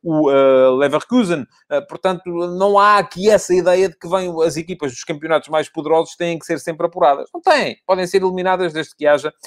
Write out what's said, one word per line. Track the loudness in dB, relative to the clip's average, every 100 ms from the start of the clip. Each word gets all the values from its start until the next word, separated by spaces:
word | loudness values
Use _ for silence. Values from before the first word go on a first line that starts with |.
o, | -2 0 2
ah, | 4 4 6 4 4
Leverkusen. | 0 -2 0 0 0 -2 -6 _ _
Ah, | -6
portanto, | -6 -6 -6 -6 -8 -6 -6 -2
não | 0 4
há | 4 4
aqui | 0 -2 2
essa | 2 2
ideia | 0 2 2 0
de | -4
que | -4
vêm | -4 -4 -2
as | -2 -2
equipas | -10 -8 -8
dos | -10
campeonatos | -12 -10 -2 -2 -2
mais | -4 -4
poderosos | -8 -2 0 0
têm | -6 -6 -6
que | -6
ser | -8
sempre | -6 -6 -6
apuradas. | 0 0 0 -4
Não | -6
têm. | 0 0 0 -8
Podem | -4 -2 0
ser | -2
eliminadas | -2 -4 -2 -2 -2
desde | -6 -10
que | _ 0
haja, | 0 0 _